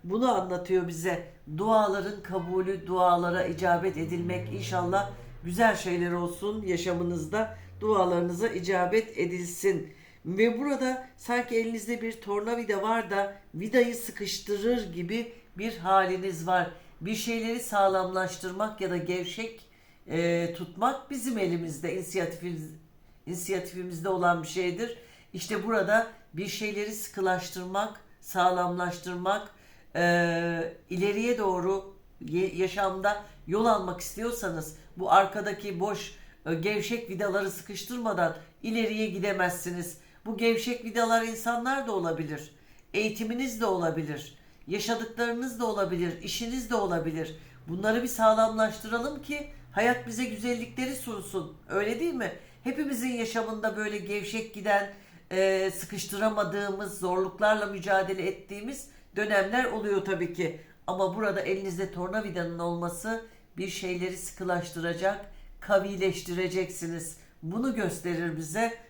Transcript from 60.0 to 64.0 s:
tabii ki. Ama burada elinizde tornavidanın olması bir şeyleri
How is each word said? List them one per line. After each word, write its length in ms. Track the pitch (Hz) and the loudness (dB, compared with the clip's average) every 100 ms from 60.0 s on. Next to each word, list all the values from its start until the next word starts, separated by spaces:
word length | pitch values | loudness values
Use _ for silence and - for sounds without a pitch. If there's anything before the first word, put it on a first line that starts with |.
tabii 280 | 190 180 170 | 0 0 -2
ki. 280 | 175 165 - - - - | -2 -2 -4 -14 -12 -4
Ama 300 | 185 196 190 | 0 0 2
burada 240 | 214 196 | 0 0
elinizde 520 | - 190 196 175 190 | 0 -2 -2 -4 -4
tornavidanın 680 | 180 180 214 208 175 170 170 | -4 -4 -2 -2 -4 -4 -2
olması 640 | 170 170 175 175 220 226 226 - - - | -2 -2 -2 -4 -6 -6 -8 -18 -16 -8
bir 120 | 190 | -6
şeyleri 480 | - 185 175 | -4 -4 -2